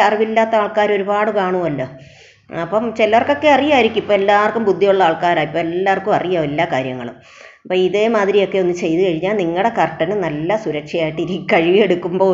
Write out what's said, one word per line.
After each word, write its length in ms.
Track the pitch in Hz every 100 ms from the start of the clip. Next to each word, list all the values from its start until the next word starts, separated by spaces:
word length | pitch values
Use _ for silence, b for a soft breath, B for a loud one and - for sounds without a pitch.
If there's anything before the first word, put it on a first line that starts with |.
| 202
അറിവില്ലാത്ത 480 | 214 220 220 220 220
ആൾക്കാർ 280 | 202 208 208
ഒരുപാട് 380 | 202 196 208 214
കാണുമല്ലോ. 560 | 208 185 185 170 139 131 - B B B B _
അപ്പം 340 | - 165 320 330 -
ചിലർക്കൊക്കെ 500 | 208 226 262 285 302 269
അറിയായിരിക്കും. 460 | 285 277 220 214
ഇപ്പം 140 | - 202
എല്ലാവർക്കും 440 | 196 208 214 226 208
ബുദ്ധിയുള്ള 340 | 175 196 190 175
ആൾക്കാരാണ്, 380 | 160 175 165 151
ഇപ്പം 120 | 165
എല്ലാവർക്കും 540 | 165 175 196 190 196 185
അറിയാം 260 | 170 180 147
എല്ലാ 180 | 151 170
കാര്യങ്ങളും. 440 | 135 131 127 120 - B B B B
അപ്പം 180 | - 185
ഇതേമാതിരിയൊക്കെ 720 | 185 202 220 220 196 202 185 196
ഒന്ന് 100 | 180 175
ചെയ്ത് 180 | 180 165 190
കഴിഞ്ഞാൽ 300 | 160 185 214
നിങ്ങളുടെ 280 | 165 170 226 233
കർട്ടന് 380 | 160 151 165 208 165
നല്ല 300 | 151 165 214
സുരക്ഷയായിട്ട് 640 | 165 151 151 175 156 156
ഇരി-, 220 | 165 180 -
കഴുകിയെടുക്കുമ്പോൾ 800 | 202 165 190 202 175 175 185 190